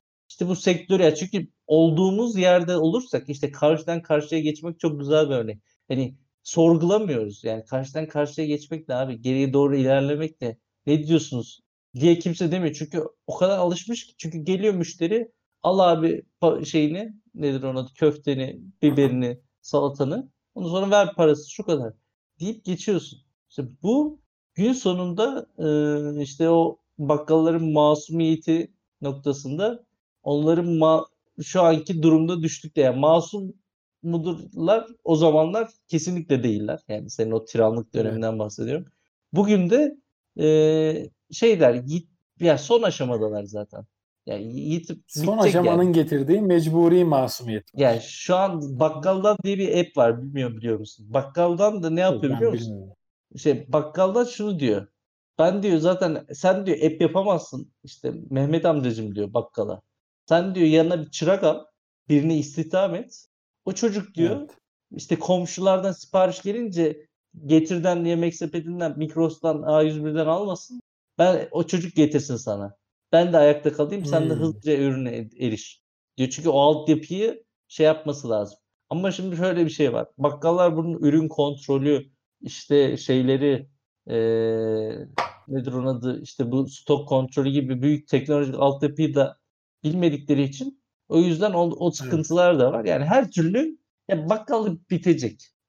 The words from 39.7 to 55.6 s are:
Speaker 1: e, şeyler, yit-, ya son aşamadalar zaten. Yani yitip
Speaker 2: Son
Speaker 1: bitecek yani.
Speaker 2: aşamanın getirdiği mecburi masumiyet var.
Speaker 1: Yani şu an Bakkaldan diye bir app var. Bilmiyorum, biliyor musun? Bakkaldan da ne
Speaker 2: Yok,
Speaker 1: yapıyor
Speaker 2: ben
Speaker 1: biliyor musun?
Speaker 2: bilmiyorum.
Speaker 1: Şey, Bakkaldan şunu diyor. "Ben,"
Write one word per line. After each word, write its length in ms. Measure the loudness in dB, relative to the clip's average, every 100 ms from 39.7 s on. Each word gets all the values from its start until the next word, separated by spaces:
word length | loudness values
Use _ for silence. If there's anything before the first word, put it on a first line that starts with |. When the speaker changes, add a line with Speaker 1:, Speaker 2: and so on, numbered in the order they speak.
| 2 2 -2 _ _ _ -2
Speaker 1:
e, 680 | 2 4 4 2 0 -2 -8 _ _
şeyler, 420 | 0 2 6 4
yit-, 360 | 2 -2 -6 -8 _ _ -2
ya 180 | 2 2
son 240 | 4 2
aşamadalar 600 | 2 -2 -2 -2 -2 -4
zaten. 420 | -8 -10 -12 -14 -20 _ _ _ -12
Yani 340 | -10 -10 -8
yitip 420 | -4 -6 -6 -14 _
Speaker 2:
Son 300 | -6 -2 2
Speaker 1:
bitecek 180 | 2 4
yani. 120 | 2
Speaker 2:
aşamanın 260 | 4 4
getirdiği 480 | 4 2 0 2 2
mecburi 640 | 4 2 2 4 4 6 4
masumiyet 720 | 2 0 -4 -6 -8 -6 0
var. 40 |
Speaker 1:
Yani 180 | 2 2
şu 320 | -4 -10 -2 2
an 440 | 2 -2 -6 0
Bakkaldan 580 | -2 0 -2 0 2 0
diye 140 | -2 -4
bir 220 | 0 0
app 180 | 0 2
var. 240 | 2 2
Bilmiyorum, 360 | -4 -6 -6 -6
biliyor 220 | -6 -6
musun? 260 | -6 -18 -6
Bakkaldan 760 | -4 -4 -2 0 2 0 0
da 60 | -4
ne 120 | 0
Speaker 2:
Yok, 100 | 0
Speaker 1:
yapıyor 200 | 0 -2
Speaker 2:
ben 40 | 0
Speaker 1:
biliyor 140 | 0
musun? 160 | -2 -6
Speaker 2:
bilmiyorum. 220 | -12 -16 -20 _ _ _ -6
Speaker 1:
Şey, 360 | -2 -2 0
Bakkaldan 500 | -2 -2 0 0 0
şunu 360 | -2 -4 -6 -2
diyor. 280 | 0 -2 -4 _ _ _ _ 0
"Ben," 240 | 0 2